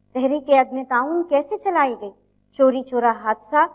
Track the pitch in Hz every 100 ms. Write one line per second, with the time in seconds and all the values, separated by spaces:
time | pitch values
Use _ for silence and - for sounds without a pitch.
0 | _ 254 262 294 269 269 262 262 262 247
1 | 277 349 339 285 285 415 392 330 269 214
2 | 202 - _ _ _ - 262 262 262 247
3 | 233 220 220 220 - 302 339